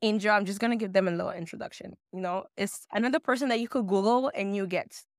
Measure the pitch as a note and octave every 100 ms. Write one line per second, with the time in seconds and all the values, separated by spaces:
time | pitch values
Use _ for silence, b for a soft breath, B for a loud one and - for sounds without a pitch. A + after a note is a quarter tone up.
0 | A3 G#3+ G#3 G#3 G3 G3+ A#3 A#3 G#3 F#3+
1 | F#3+ E3+ F3 F3 E3 - - - F#3+ F#3
2 | _ F#3 F#3 F#3+ - - G3+ - - G#3
3 | A#3+ D#4 - B3 C4+ A3+ A#3 C4 G3 G3
4 | G3+ B3 C4 - G3 G3+ F#3+ F3 - -
5 | -